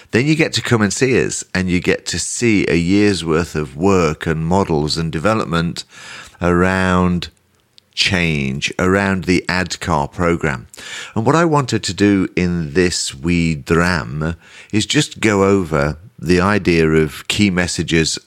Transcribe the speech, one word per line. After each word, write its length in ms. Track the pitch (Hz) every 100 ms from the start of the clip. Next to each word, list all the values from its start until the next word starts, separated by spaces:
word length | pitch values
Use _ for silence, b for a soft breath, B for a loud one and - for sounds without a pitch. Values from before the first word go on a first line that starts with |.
| B
then 160 | 110 147
you 80 |
get 200 | 160 147
to 80 | -
come 200 | - 113
and 100 | 101
see 300 | - 127 104
us 200 | 52 - -
and 140 | 92 92
you 100 | 90
get 260 | 90 - -
to 120 | 87
see 480 | - - 120 101 -
a 80 |
year's 500 | 82 85 101 104 90
worth 300 | 82 78 82
of 220 | 78 73 67
work 500 | 98 92 80 78 -
and 200 | 78 80
models 500 | 95 90 76 76 78
and 160 | 82
development 720 | 80 95 110 - 82 85 - - B B B B B
around 880 | 87 87 92 95 92 92 90 87 - _ _ _ _ _ _
change, 760 | - - 92 85 73 67 69 - -
around 460 | 92 98 98 95
the 200 | 85 90 -
adcar 600 | 90 87 - - 78 71
program. 560 | - 85 85 78 64 - B B B B
And 100 | 107 117
what 100 | 156
I 80 |
wanted 400 | 170 147 127 107
to 100 | -
do 340 | 85 101 98 90
in 380 | - 90 87 76
this 420 | 78 90 - -
wee 400 | 67 82 87 82
dram 840 | 76 - 82 87 87 57 76 80 82 B B B
is 140 | 107 -
just 340 | 147 - -
go 240 | 107 101
over 540 | 98 101 80 76 73 76 104 -
the 220 | 73 87
idea 480 | 95 104 87 82 80
of 400 | 80 78 - -
key 220 | - 104
messages 680 | 90 87 - - 82 78 -